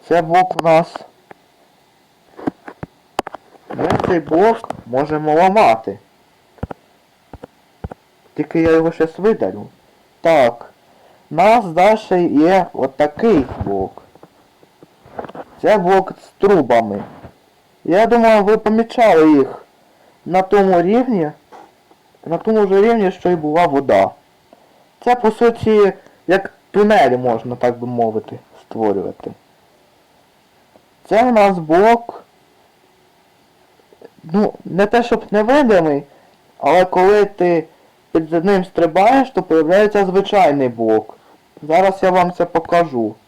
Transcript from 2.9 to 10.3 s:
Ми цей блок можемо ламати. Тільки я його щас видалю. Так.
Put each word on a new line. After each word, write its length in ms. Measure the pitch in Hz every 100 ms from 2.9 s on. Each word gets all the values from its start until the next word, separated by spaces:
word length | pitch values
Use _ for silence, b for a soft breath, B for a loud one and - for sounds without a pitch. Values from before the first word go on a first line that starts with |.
| _ _ - - - _ _ _
Ми 140 | 123 156 - -
цей 120 | 175
блок 500 | 147 160 214 226 - -
можемо 480 | 117 123 147 151 151
ламати. 680 | 156 190 208 156 110 - 98 _ _ _ _ _ _ - - _ _ _ _ _ - - _ _ _ - - _ _ _
Тільки 280 | - 147 165
я 100 | 165
його 200 | 160 165
щас 280 | 165 160 -
видалю. 480 | 208 220 95 104 110 _ _ _ _ _
Так. 520 | 165